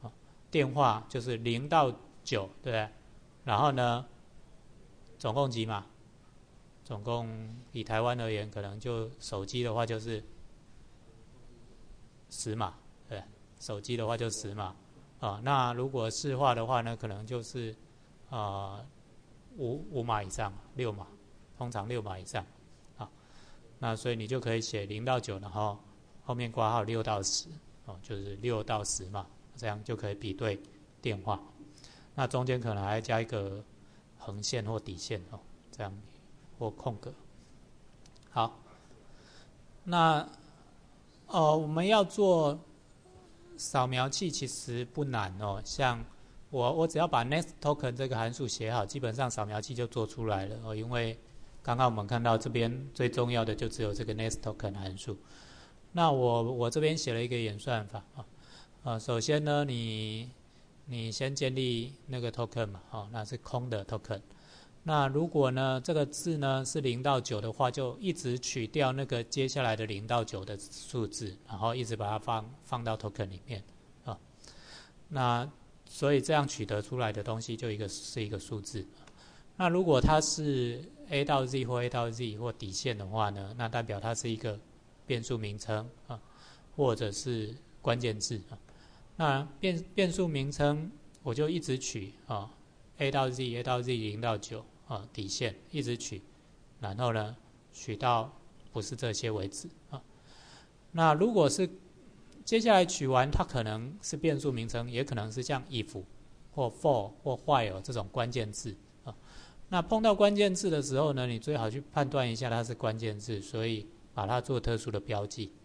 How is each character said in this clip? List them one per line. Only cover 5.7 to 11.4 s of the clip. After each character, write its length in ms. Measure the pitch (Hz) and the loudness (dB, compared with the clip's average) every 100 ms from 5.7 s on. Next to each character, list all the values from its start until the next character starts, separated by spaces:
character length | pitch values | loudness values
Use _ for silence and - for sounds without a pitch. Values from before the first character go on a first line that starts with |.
| 104 98 - - - - - - - - - | -2 -6 -20 -20 -20 -20 -20 -20 -20 -20 -20
总 200 | - 110 | -12 -8
共 520 | 107 120 117 110 110 117 127 | -2 -2 -2 -8 -10 -12 -10
以 120 | 123 | -8
台 160 | 107 110 | -2 2
湾 180 | 120 123 | 2 2
而 120 | 113 | 0
言， 200 | 107 107 | -2 -4
可 120 | 104 | -6
能 180 | 101 101 | -8 -6
就 300 | 123 117 113 127 | -4 -4 -4 -8
手 240 | - 104 | -8 -6
机 180 | 98 123 | -4 -2
的 120 | 120 | 0
话 100 | 110 | 0
就 160 | 117 113 | 0 -2
是 220 | 110 110 - - - - - - - - - - - - | -2 -6 -6 -16 -18 -20 -20 -20 -20 -20 -20 -20 -20 -20